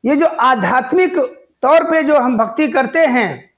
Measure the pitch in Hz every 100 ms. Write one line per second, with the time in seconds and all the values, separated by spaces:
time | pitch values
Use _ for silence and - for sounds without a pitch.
0 | 233 285 320 320 247 254 185 247 254 349
1 | 370 359 254 - _ _ 254 320 330 320
2 | 294 294 247 226 220 - 302 247 254 330
3 | 311 247 196 135 -